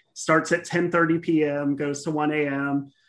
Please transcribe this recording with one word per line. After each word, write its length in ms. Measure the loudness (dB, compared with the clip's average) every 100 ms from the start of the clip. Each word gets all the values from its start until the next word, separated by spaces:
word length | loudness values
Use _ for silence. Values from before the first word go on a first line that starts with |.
| _
starts 380 | -8 2 2 2
at 120 | -2
ten 260 | 0 -2 2
thirty 280 | 2 2 2
P 260 | 2 2
M, 320 | 2 0 -2 -2
goes 260 | -4 -4
to 60 | -4
one 200 | -2 0
A 140 | 0 -2
M. 440 | -2 -2 -2 -4 _